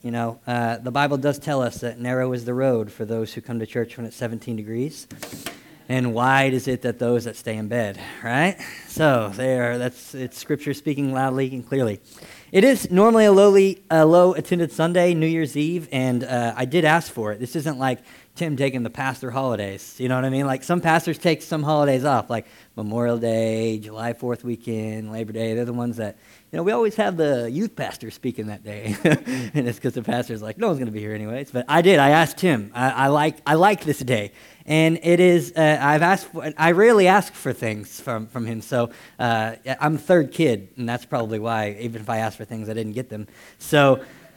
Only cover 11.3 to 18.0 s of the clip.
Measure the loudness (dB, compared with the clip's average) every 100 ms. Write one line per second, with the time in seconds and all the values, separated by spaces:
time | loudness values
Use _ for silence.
11.3 | 0 -4 -6 -4 -2 -2 -4 _ -20 -20
12.3 | -20 -2 4 6 4 2 4 6 8 8
13.3 | 8 8 8 4 0 0 4 8 8 6
14.3 | 4 -2 -2 -2 0 0 4 2 2 0
15.3 | 0 -2 -2 -2 -2 -4 -2 0 0 -2
16.3 | -2 -2 -4 -2 2 4 2 0 -6 -6
17.3 | -6 -8 -6 -6 -2 -2 -4